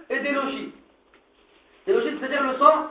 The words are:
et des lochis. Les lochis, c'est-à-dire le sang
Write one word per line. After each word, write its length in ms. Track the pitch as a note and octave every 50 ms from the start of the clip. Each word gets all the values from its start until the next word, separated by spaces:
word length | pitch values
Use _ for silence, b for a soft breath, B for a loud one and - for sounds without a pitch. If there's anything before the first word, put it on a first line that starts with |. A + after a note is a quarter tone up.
| - -
et 80 | C4 -
des 140 | C#4 C#4+ C#4
lochis. 420 | C#4 - C#4 - - - - - - _ _ _ _ _ _ _ _ _ _ _ _ _ _ _ _ _ _ _ _ -
Les 80 | - F#3+
lochis, 220 | - - D4 C#4 D4+
c'est-à-dire 240 | C4+ C4 C#4+ C4+ C4+
le 160 | C4 B3+ -
sang 300 | C#4 D4+ D#4 D4 - -